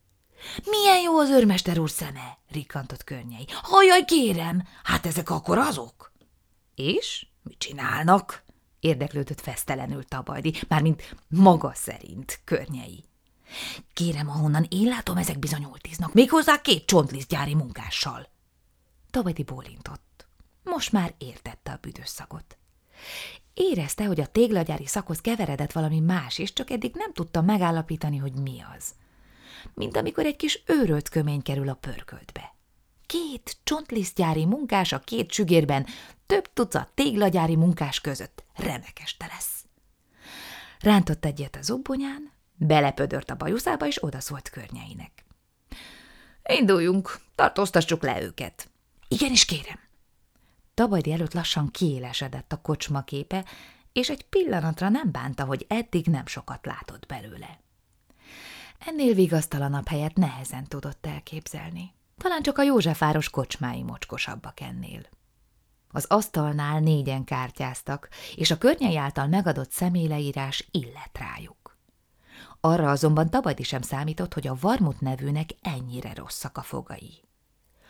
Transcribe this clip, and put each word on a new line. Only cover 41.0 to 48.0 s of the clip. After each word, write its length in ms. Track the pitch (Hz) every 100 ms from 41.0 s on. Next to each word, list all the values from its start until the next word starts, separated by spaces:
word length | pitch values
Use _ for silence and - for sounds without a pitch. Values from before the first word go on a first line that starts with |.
| 160 151 151
egyet 300 | 143 139 139
a 60 |
zubbonyán, 720 | 143 254 269 269 277 285 302 _ _ -
belepödört 720 | 156 151 143 - 139 135 -
a 60 | -
bajuszába, 520 | 156 226 359 311 294
és 160 | -
odaszólt 460 | 147 127 - 143 -
Környeinek. 760 | - - 123 156 - - - - _ _ _ - - - - - - - -
"Induljunk, 760 | - 311 208 185 170 190 185 - _ -
tartóztassuk 680 | 143 - 196 175 165 165